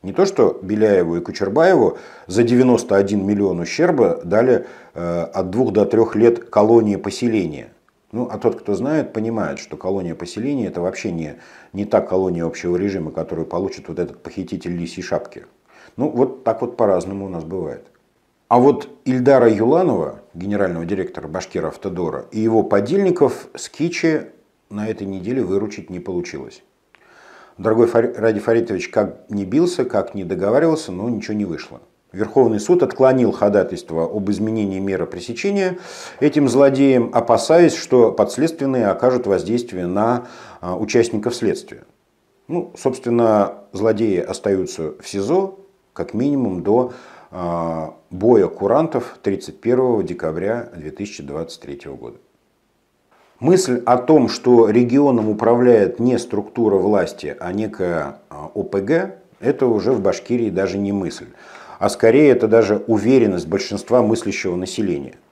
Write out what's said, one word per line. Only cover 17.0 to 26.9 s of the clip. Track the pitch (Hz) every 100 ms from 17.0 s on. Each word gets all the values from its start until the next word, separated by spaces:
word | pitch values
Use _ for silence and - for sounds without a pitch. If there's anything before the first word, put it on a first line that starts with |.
| 92 98 98
у |
нас | 87
бывает. | 80 92 78 - - _ _ _ _ _ _
А | 120
вот | 135 131 - -
Ильдара | - 127 127 135 117
Юланова, | 104 113 165 180 101 73 55 _
генерального | 85 95 104 95 85 85
директора | 98 90 - 78
Башкиравтодора, | 90 - 92 80 - 98 90 85 71 -
и | 107
его | 110 113
подельников | 101 101 107 196 190 180 135 - -
с | - -
Кичи | - 165 170 165 156 - _ _ _ _
на | 104 110
этой | 107 98
неделе | 95 92 131
выручить | 92 98 107 - 85
не | 90
получилось. | 98 87 85 76 60 - _ _ _